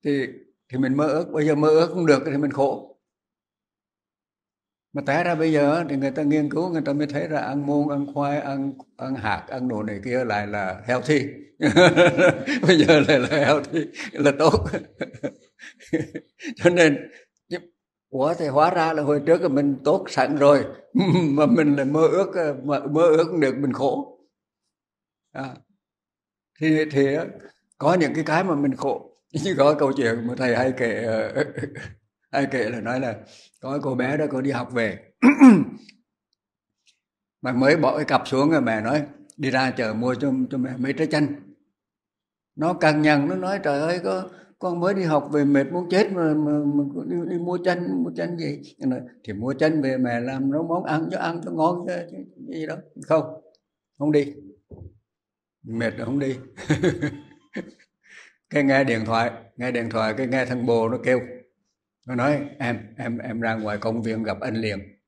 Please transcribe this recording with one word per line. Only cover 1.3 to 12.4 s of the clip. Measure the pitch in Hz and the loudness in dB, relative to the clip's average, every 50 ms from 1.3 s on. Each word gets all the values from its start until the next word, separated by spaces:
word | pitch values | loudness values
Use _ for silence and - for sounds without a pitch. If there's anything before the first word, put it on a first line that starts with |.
bây | - 156 151 | -2 -2 0
giờ | 151 151 | 0 2
mơ | 143 151 156 | 2 4 4
ước | 156 160 165 170 165 | 6 6 4 2 0
không | 180 170 | -2 4
được | 160 143 131 135 | 4 4 4 4
thì | 160 139 | -2 -4
mình | 139 147 139 | -2 -2 -2
khổ. | - 131 139 139 - - - - - _ _ _ _ _ _ _ _ _ _ _ _ _ _ _ _ _ _ _ _ _ _ _ _ _ _ _ _ _ _ _ _ _ _ _ _ _ _ _ | 0 0 0 0 0 -4 -10 -18 -20 _ _ _ _ _ _ _ _ _ _ _ _ _ _ _ _ _ _ _ _ _ _ _ _ _ _ _ _ _ _ _ _ _ _ _ _ _ _ _
Mà | _ 143 143 | _ -8 -4
té | 139 139 160 175 | -2 -2 0 0
ra | 175 170 | -2 0
bây | 156 160 160 | 0 0 2
giờ | 156 147 143 143 151 170 170 143 | 2 2 2 2 2 0 -2 -2
thì | 143 | -4
người | 135 135 135 | -2 -2 -2
ta | 131 156 | -2 0
nghiên | 151 143 147 156 147 143 | 0 2 2 2 0 0
cứu, | 139 147 170 185 | -2 -2 -4 -2
người | 170 160 - | -2 -4 -2
ta | 139 | -2
mới | 143 147 147 | -2 -2 -4
thấy | 147 - 147 - - | -4 -4 -6 -4 -4
ra | 156 143 | -4 -4
ăn | - 107 135 143 139 | -4 -4 -4 -4 -2
muông, | 143 147 147 143 147 | 0 0 0 0 0
ăn | 143 139 143 143 - | -2 -4 -4 -4 -4
khoai, | 147 143 139 143 147 | -4 -2 -2 -2 -4
ăn, | 143 143 139 135 135 139 131 - - _ _ | -4 -4 -6 -4 -4 -6 -8 -10 -18 _ _
ăn | - 117 131 135 | -12 -8 -6 -6
hạt, | 127 104 110 98 82 - - | -4 -2 -4 -4 -4 -6 -8
ăn | - 131 127 127 | -8 -6 -4 -4
đồ | 117 104 | -4 -4
này | 107 107 104 98 101 | -4 -6 -6 -8 -6
kia | 127 120 127 127 | -4 -2 -2 -2
lại | 117 104 104 104 | -2 -2 -2 -2
là | 104 104 104 98 92 95 - - | -4 -4 -4 -4 -4 -6 -8 -4
healthy. | 107 123 127 - 147 151 143 120 - - - - - _ _ | -2 -2 -2 2 2 2 2 0 -2 -8 -14 -20 -20 _ _
<laughs> | - 147 - - 180 165 - 156 175 175 143 - 185 175 - - | -2 4 6 8 8 8 8 8 6 6 6 6 4 4 4 2